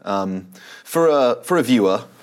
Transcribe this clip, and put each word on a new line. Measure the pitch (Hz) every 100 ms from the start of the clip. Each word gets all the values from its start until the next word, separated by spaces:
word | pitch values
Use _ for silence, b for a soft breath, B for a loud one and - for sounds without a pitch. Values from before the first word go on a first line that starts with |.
Um, | 101 98 95 92 92 B B B
for | - 165 165
a, | 143 123 117
for | - 175
a |
viewer, | 120 123 95 101 - B